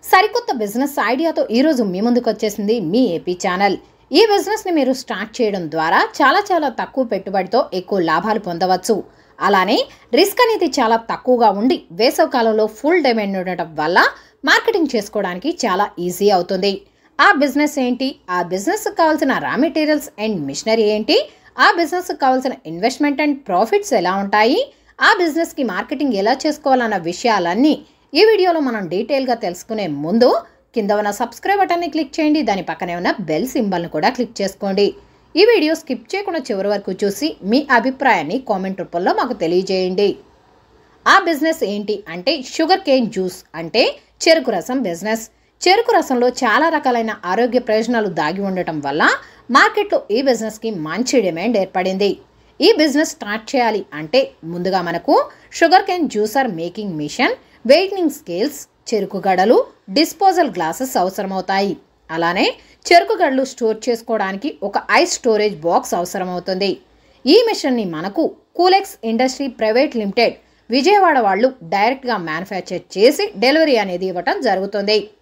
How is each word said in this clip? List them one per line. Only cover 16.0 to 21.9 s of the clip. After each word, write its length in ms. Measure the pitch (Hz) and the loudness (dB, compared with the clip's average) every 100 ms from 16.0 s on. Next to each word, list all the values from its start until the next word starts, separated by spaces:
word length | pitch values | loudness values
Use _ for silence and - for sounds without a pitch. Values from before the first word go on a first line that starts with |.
| 175 | -6
ఈజీ 220 | 175 202 190 | 0 2 2
అవుతుంది. 360 | 175 190 196 196 - _ _ - 359 | 2 -2 -2 -2 -10 _ _ 2 4
ఆ 20 | 381 | 6
బిజినెస్ 340 | 285 277 294 294 247 | 2 2 0 0 -2
ఏంటి, 220 | 247 269 - - 180 | 0 -4 -6 -6 -4
ఆ 40 | 180 185 | -2 -4
బిజినెస్‌కి 400 | 202 415 427 - | -2 -2 -4 0
కావాల్సిన 320 | 330 311 294 196 143 | 2 2 0 0 -2
రా 60 | 170 320 | 0 0
మెటీరియల్స్ 440 | 320 302 302 - - 220 | 0 0 0 -2 -6 -4
and 100 | 196 139 | -4 -4
మిషనరీ 380 | 147 - 226 208 214 | -6 0 2 2 0
ఏంటి, 240 | 214 370 622 _ - - 320 | 2 0 0 _ -20 2 2
ఆ 40 | 381 | 4
బిజినెస్‌కి 380 | 339 | 0